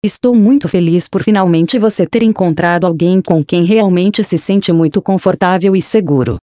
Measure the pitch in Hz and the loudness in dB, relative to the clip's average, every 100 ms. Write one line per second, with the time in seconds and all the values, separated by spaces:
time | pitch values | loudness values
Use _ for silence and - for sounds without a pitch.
0 | 214 - 247 233 208 277 160 180 170 175 | -6 -2 0 2 4 2 0 -2 0 0
1 | - 196 - 208 185 165 165 254 214 - | -2 -4 0 0 2 2 0 0 0 0
2 | 175 233 226 214 180 151 175 175 180 165 | -2 0 0 0 -2 0 0 0 0 0
3 | 170 190 - 165 147 175 170 214 202 180 | 0 0 2 -2 0 0 2 2 2 2
4 | 185 208 208 165 - 202 196 165 160 196 | 0 -2 -2 -4 0 -2 2 0 2 0
5 | - 190 - - 180 185 190 190 - 220 | -2 -2 0 0 0 0 0 0 0 -2
6 | 175 143 120 85 _ | 0 0 0 -4 _